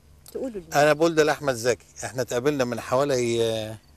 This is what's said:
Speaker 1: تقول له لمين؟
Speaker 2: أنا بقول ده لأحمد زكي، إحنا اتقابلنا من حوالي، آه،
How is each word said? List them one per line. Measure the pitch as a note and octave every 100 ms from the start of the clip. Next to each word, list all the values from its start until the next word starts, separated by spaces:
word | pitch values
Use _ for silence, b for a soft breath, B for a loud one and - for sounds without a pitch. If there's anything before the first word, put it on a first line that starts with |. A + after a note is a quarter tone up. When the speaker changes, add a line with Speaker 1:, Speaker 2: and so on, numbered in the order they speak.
| _ - -
Speaker 1:
تقول | - C4
له | G#3
لمين؟ | D#3+
Speaker 2:
أنا | D#3+ D3+
بقول | D3 E3+
ده | D#3
لأحمد | D3+ C#3 C#3+
زكي، | A#2 A#2+ A2 - -
إحنا | A2 A#2+
اتقابلنا | A#2+ B2 C#3 C#3+
من | B2 A2+
حوالي، | - B2+ C#3+ B2+ A#2+ A#2
آه، | A2+ A2 G#2+ A2 _